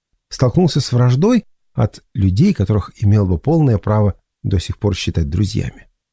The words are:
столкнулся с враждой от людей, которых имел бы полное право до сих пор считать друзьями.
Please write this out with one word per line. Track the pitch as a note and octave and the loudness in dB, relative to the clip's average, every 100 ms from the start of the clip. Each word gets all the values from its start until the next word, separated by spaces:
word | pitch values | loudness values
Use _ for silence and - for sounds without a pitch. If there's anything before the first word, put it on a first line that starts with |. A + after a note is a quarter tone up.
| _ _ _ | _ _ _
столкнулся | - B2+ D#3 F3 D3 | -2 0 2 0 0
с | - | -2
враждой | B2 B2 B2+ G3+ B3 - _ _ | 2 2 2 2 0 -2 _ _
от | - G3+ - _ | -4 -4 -4 _
людей, | - F#2+ F#2 G3 | -2 0 2 2
которых | - G2 G#2+ - - | 2 0 -2 -4 -4
имел | G#2 G#2 F#2+ | 0 2 2
бы | F2 | -2
полное | - E3 C#3+ G#2 | 0 0 2 0
право | - G#2+ G#2 - _ _ | 0 0 0 -4 _ _
до | G#2 F#2+ | -4 -4
сих | - - | -4 -4
пор | G#2 | -4
считать | F#2 - E2 D2 | -4 -4 -4 -2
друзьями. | E2 G#2 - - - - _ _ | -2 -2 -4 -6 -10 -20 _ _